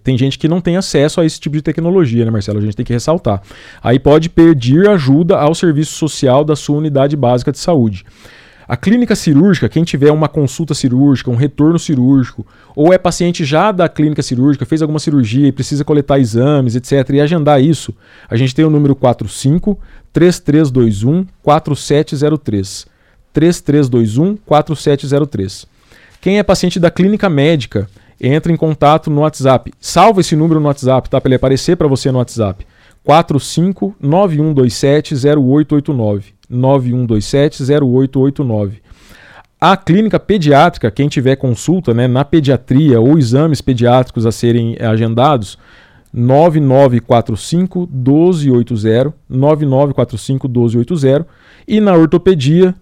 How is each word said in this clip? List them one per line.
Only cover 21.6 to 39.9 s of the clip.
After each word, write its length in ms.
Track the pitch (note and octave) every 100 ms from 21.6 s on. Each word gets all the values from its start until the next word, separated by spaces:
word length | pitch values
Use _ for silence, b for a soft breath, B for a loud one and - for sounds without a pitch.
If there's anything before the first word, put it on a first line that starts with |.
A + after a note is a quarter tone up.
| D#3 C#3
sete 360 | - D3 D#3
zero 240 | C#3+ D3 D#3
três. 560 | - G#2 F#2+ - - _ _ _ _
Três 280 | D3 E3 E3+
três 300 | - C#3+ C3
dois 280 | A#2+ A2+ A2+
um, 200 | F3+ G#3
quatro 400 | - D3 D3 D3+
sete 280 | - C#3+ C#3
zero 220 | C#3+ D3
três. 400 | - F#2+ - - b b b b b
Quem 180 | F#3 G3+
é 40 |
paciente 360 | G#3 F#3 F3+ F3+
da 100 | E3+
clínica 400 | E3 F#3 G#3+ G3
médica, 580 | C#3+ D3 D#3+ A2+ G#2+ G2 b b b
entra 300 | B2 D3+ E3+
em 60 | D#3+
contato 560 | D#3+ D3+ C#3+ D#3 -
no 100 | D3
WhatsApp. 520 | D3+ - C3 B2 - -
Salva 440 | - E3+ G3+ G3
esse 160 | E3+ D#3
número 220 | E3 D#3
no 80 | D3
WhatsApp, 420 | C#3 B2 C3 -
tá? 100 | C3+
Pra 80 | C3
ele 80 | B2+
aparecer 400 | C3 C3+ - E3+
pra 100 | D3+
você 260 | C3 C#3
no 40 | B2+
WhatsApp. 480 | B2 A#2 G2+ F#2+ - b b b
Quatro 340 | - D3+ E3 D3
cinco 560 | - - F3+ F#3+ G3 -
nove 400 | C#3+ E3 G3+ D3+
um 140 | D#3
dois 200 | C#3+ B2+
sete 400 | - C#3 D3 - C#3+
zero 280 | C#3 D3
oito 320 | B2+ D3 D3 D3+
oito 180 | C#3+
nove. 400 | C3+ G#2+ G2+ - _ _
Nove 440 | B2 C3 C#3 B2
um 120 | B2 A#2+
dois 200 | G#2+ -
sete 360 | C#3 D3+ -
zero 240 | C3 D3 C3+
oito 340 | B2+ C3 C3+
oito 200 | C3+ C#3
nove. 400 | C3 G#2+ G2+ G#2+ B B B B B B B _
A 160 | E3 F#3+
clínica 420 | -